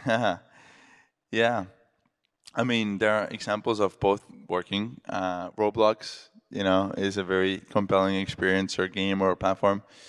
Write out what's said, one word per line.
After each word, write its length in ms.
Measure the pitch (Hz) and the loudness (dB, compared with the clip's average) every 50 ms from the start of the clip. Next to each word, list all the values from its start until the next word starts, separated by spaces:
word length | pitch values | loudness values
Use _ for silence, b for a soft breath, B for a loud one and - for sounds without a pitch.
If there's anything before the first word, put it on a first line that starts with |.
| - | -2
<laughs> 320 | 127 113 117 123 104 87 - - b b b b b b b b b b b b b b _ _ _ - | 0 0 2 2 0 -2 -2 -8 b b b b b b b b b b b b b b _ _ _ 0
Yeah. 320 | 113 117 117 120 110 95 92 - _ _ _ _ _ _ _ _ _ _ _ _ _ _ - _ | 0 2 2 0 -2 -6 -8 -16 _ _ _ _ _ _ _ _ _ _ _ _ _ _ -12 _
I 100 | 117 120 | -4 -2
mean, 340 | 127 120 113 110 104 101 95 | 0 0 0 0 -2 -2 0
there 160 | 110 107 107 | 0 2 2
are 140 | 107 101 - | 0 -2 -4
examples 500 | - 110 - - 104 104 - - 113 104 | -8 -10 -6 -4 -4 -4 -2 -2 0 2
of 180 | 104 95 - _ | 0 0 0 _
both 220 | - 98 98 101 - _ - - - - | 2 2 2 2 -2 _ -20 -20 -10 -4
working. 520 | 87 90 90 - 101 101 104 117 123 - _ - | -4 -4 -4 -2 -4 -4 -4 -4 -10 -16 _ -8
Uh, 420 | - - 95 92 90 90 90 87 - | -6 -4 -4 -4 -4 -6 -8 -10 -4
Roblox, 800 | - 107 104 104 113 110 107 110 - - - - - - - _ - _ _ | 0 0 0 2 4 2 2 2 0 -6 -16 -16 -16 -20 -20 _ -20 _ _
you 140 | - 104 98 | -8 -2 2
know, 280 | 95 92 95 98 98 - | 2 4 4 2 0 -4
is 200 | - 98 98 98 | -2 -2 -2 -2
a 80 | 101 95 | -2 -2
very 380 | 87 95 92 92 95 98 92 - _ | 0 0 2 2 2 0 -4 -8 _
compelling 460 | - 107 101 95 98 95 95 95 98 | -2 -2 0 2 2 2 4 2 0
experience 640 | 95 98 92 - - - 95 95 95 95 92 - - | -2 -4 -6 -6 -2 0 2 2 2 0 -2 -2 -4
or 100 | 95 92 | -4 -4
game 340 | - 98 95 98 98 95 98 | -2 -4 -2 -2 0 2 2
or 140 | 95 90 | 0 0
platform, 460 | - - 95 95 - - 101 101 101 - B B B B | 0 0 -2 0 2 2 2 2 2 -4 B B B B